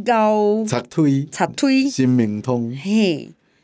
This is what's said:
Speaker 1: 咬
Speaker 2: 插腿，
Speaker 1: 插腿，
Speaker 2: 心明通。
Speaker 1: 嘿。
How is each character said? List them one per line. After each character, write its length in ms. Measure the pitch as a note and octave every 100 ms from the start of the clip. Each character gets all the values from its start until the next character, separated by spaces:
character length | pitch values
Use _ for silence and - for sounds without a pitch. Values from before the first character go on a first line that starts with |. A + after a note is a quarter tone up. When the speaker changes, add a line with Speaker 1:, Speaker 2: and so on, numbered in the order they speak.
| G#3
Speaker 1:
咬 580 | A#3 G#3+ G#3+ G#3 G#3+
Speaker 2:
插 160 | A3 A3+
腿， 440 | A#3+ - D3+ C#3 D3
Speaker 1:
插 160 | - F3
腿， 420 | - C#4 C4+ C4+
Speaker 2:
心 180 | B3+ B2+
明 320 | B2+ A2 G#2
通。 320 | G#2 B2 A#2 C3
Speaker 1:
嘿。 480 | F3 G#3+ G3+ D3 - - _ _